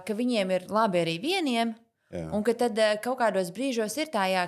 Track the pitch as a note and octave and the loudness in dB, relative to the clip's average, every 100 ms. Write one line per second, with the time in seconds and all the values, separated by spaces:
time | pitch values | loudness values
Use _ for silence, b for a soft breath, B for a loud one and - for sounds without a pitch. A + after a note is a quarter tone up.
0 | F#3 G#3 B3 A3+ F#3 F3+ - G#3 A3+ F3 | -2 -2 0 0 2 0 0 2 2 2
1 | E3 E3 C4+ F#4+ D4 A#3 A#3 A3 _ _ | 2 0 -2 0 0 0 0 -4 _ _
2 | _ F#2 D#2+ G#3 A3 A#3 A#3+ G#3+ G#3+ G#3+ | _ -8 -4 -2 0 0 0 2 2 2
3 | B3 B3+ A3 F#3+ F3 F3+ C4+ A#3 G#3+ C4+ | -2 0 2 2 -2 -4 -2 -2 -2 -4
4 | D#4 G#3+ F#3+ F#3+ | -2 0 2 0